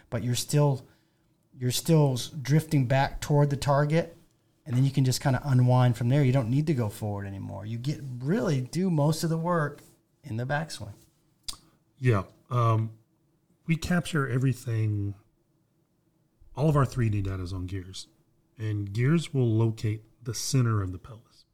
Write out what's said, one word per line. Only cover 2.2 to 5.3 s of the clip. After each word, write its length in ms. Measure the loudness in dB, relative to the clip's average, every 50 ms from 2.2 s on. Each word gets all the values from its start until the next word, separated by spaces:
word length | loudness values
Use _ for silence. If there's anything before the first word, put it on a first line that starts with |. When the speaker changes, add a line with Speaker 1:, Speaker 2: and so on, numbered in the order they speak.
| -6 -8 -10 -10
Speaker 1:
drifting 440 | -2 2 2 2 2 2 2 2 2
back 340 | 2 2 0 0 0 -4 -8
toward 300 | -2 0 4 4 4 2
the 60 | 0
target, 600 | -2 0 2 2 2 2 2 2 0 0 -2 -8 -20 _ _ _ _ _ _ _ _ _
and 100 | -2 2
then 80 | 2 2
you 60 | 4
can 140 | 2 2 2
just 160 | 2 0 0
kinda 200 | 0 0